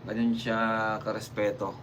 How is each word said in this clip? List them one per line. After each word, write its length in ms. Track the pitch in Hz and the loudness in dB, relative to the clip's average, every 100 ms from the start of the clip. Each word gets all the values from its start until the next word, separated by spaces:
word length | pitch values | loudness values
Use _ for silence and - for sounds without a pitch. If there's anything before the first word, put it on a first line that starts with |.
Ganun 320 | - 110 117 113 | -4 2 2 2
siya 240 | 117 113 113 113 110 107 | 0 2 2 2 0 -2
karespeto. 720 | 107 107 - - 104 101 98 - | -2 -6 -6 0 0 2 -4 -6